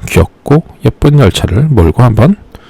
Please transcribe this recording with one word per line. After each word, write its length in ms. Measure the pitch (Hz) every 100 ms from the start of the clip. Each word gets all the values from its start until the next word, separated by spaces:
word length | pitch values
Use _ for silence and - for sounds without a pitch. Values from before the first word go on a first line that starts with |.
| -
귀엽고 560 | 87 80 _ - 147 - - 123
예쁜 340 | - - 147
열차를 440 | 101 - - 92
몰고 400 | 156 120 82 -
한번 320 | 123 107 139 208 - -